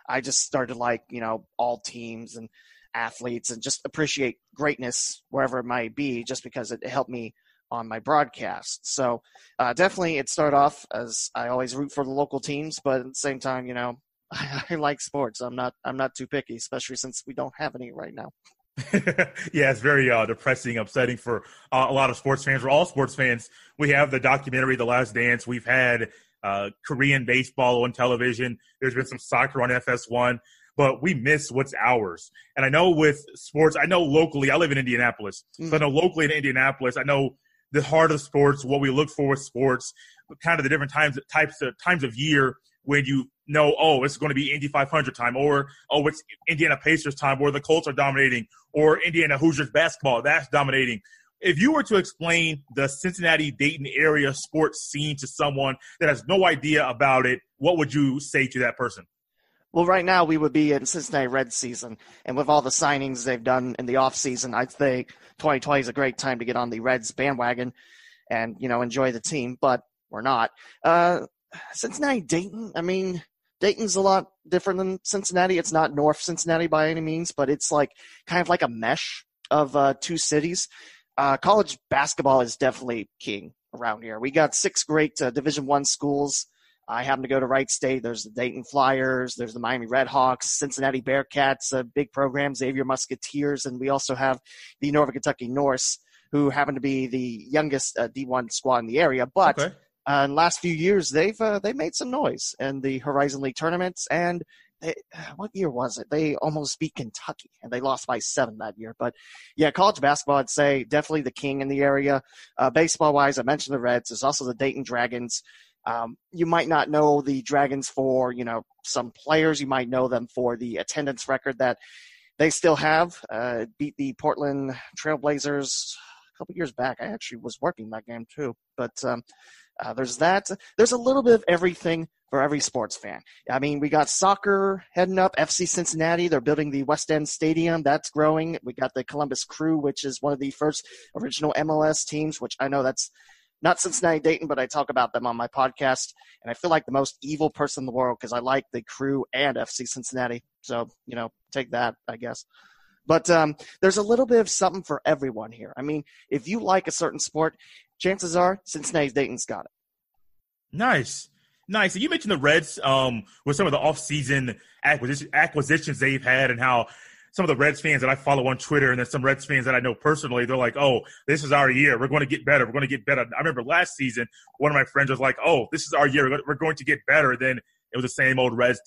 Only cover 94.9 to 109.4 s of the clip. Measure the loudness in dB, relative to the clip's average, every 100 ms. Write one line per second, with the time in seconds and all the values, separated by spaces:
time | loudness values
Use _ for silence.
94.9 | 2 2 0 -4 -4 -4 -2 0 0 -2
95.9 | -6 _ _ -4 0 2 2 -2 -2 -2
96.9 | -2 -4 -4 -6 -10 -2 0 0 -2 -2
97.9 | -4 -4 -6 -4 -4 -4 -4 0 0 0
98.9 | 2 2 2 0 4 4 4 -2 -6 _
99.9 | _ 0 2 2 4 2 2 -2 0 2
100.9 | 2 2 2 0 0 -2 -2 -4 -4 -4
101.9 | -6 -4 -2 -2 -4 -8 -6 -6 -4 -4
102.9 | -4 -2 0 0 -2 -6 -4 -2 -2 -4
103.9 | -6 -4 -2 -2 -4 -8 _ _ _ -8
104.9 | -8 -12 -18 -16 -14 -10 -4 -4 -2 -6
105.9 | -6 -4 -2 0 0 -2 -4 -6 -6 -6
106.9 | -8 -12 -12 -12 -14 -16 _ -8 -4 -2
107.9 | -4 -4 -6 -4 -2 -2 -4 -12 -12 -14
108.9 | -8 -8 -8 -20 -20